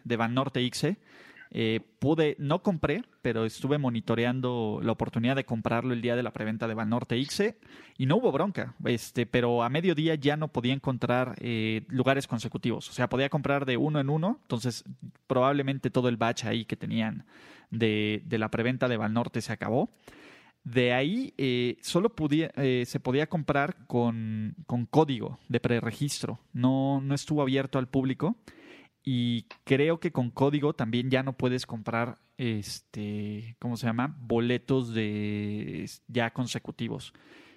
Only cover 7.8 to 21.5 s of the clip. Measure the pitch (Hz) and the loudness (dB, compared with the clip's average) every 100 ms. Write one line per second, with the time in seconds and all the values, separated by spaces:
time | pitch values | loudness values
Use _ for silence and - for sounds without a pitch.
7.8 | - - 131 202 226 135 196 131 120 - | -14 -2 2 4 4 2 0 -2 -8 -4
8.8 | 120 120 - 123 110 123 120 120 120 147 | 0 0 0 -2 2 2 4 2 2 2
9.8 | 185 151 160 160 139 151 156 - 123 139 | 2 2 2 2 2 2 -2 0 0 0
10.8 | 139 123 120 123 127 - 120 113 110 110 | -2 0 2 2 0 -4 -4 -2 0 -2
11.8 | - 131 123 135 - 117 123 - 120 110 | 0 2 4 2 0 -4 -4 -2 -2 -2
12.8 | - - 120 127 139 151 139 139 131 123 | -4 -2 0 2 0 0 0 0 0 0
13.8 | 147 151 135 156 185 294 - 117 120 - | 2 0 0 0 0 -2 -4 -2 -2 -4
14.8 | - 131 - - - 127 131 143 135 135 | -10 -16 -18 -12 0 4 4 4 0 -2
15.8 | 127 131 123 113 117 117 110 113 110 110 | 0 2 2 2 0 0 -2 -2 -4 -6
16.8 | 107 113 110 - - - - - - 113 | -2 0 0 -4 -12 -20 -20 -20 -8 0
17.8 | 110 107 107 107 - 113 110 113 117 127 | 2 4 0 -2 -2 -2 0 0 0 0
18.8 | 127 113 107 117 117 113 - 107 104 123 | 0 0 0 0 0 -4 -6 -4 0 0
19.8 | 226 _ - - - - - _ - 120 | 0 _ -20 -20 -20 -20 -20 _ -2 2
20.8 | 123 127 147 233 269 - 135 | 4 4 2 -2 -4 -2 0